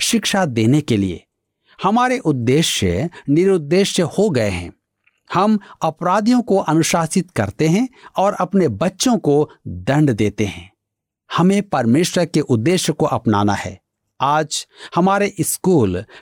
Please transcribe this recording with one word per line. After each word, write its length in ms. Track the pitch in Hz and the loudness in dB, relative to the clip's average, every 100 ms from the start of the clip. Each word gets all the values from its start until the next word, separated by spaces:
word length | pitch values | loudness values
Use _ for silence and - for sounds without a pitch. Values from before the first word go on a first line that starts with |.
शिक्षा 440 | - 233 - 202 | -2 -2 -2 -2
देने 360 | 175 113 113 151 | -2 0 2 2
के 160 | 143 110 | 2 0
लिए। 300 | 98 82 _ _ _ _ _ - | -2 -4 _ _ _ _ _ -6
हमारे 360 | 190 226 247 254 | -2 0 0 0
उद्देश्य 920 | 160 135 117 143 165 - 95 87 170 - - | -2 -2 2 2 0 -2 -2 -2 -4 -6 -2
निरुद्देश्य 720 | 147 190 190 143 180 196 - | 2 2 0 0 0 0 -2
हो 280 | 165 - 208 | -2 0 0
गए 180 | 127 104 | 0 -2
हैं। 240 | 90 87 - _ _ _ _ - | -4 -10 -16 _ _ _ _ -6
हम 240 | 175 208 - - - | 0 2 0 -4 -6
अपराधियों 600 | 160 - 175 196 214 247 | -6 -4 -2 0 2 2
को 140 | 233 196 | 2 0
अनुशासित 760 | - 156 156 180 160 190 - | 2 0 0 0 -2 -2 -4
करते 380 | - 98 - 156 | -4 -4 -2 0
हैं 200 | 185 254 _ - - | 2 -2 _ -10 -2
और 160 | 196 | -2
अपने 360 | 196 180 196 165 | 0 -2 0 0
बच्चों 500 | 101 180 - 262 214 | 0 -4 -2 0 0
को 320 | 151 143 147 - - | 2 2 0 -6 -14
दंड 420 | 90 95 143 151 | -8 -2 2 2
देते 340 | 107 104 - | 2 -2 -2
हैं। 280 | 101 87 90 _ _ _ _ _ - | -6 -6 -18 _ _ _ _ _ -8
हमें 360 | - 180 202 202 | 0 2 2 0
परमेश्वर 560 | 143 117 135 175 185 | -2 2 2 2 -2
के 160 | 170 160 | 0 0
उद्देश्य 520 | 143 120 123 180 - | 0 0 0 0 -2
को 140 | 147 156 | -2 -2
अपनाना 480 | 120 - 101 104 | -2 0 2 2
है। 260 | 98 98 95 _ _ _ - | -2 -6 -14 _ _ _ -4
आज 460 | 131 151 151 - - - - | 0 0 -2 -6 -12 -18 -8
हमारे 400 | 175 185 202 202 - | 0 2 2 0 -4
स्कूल 640 | 160 - 180 170 101 90 - - | -6 -2 2 2 2 -2 -8 -10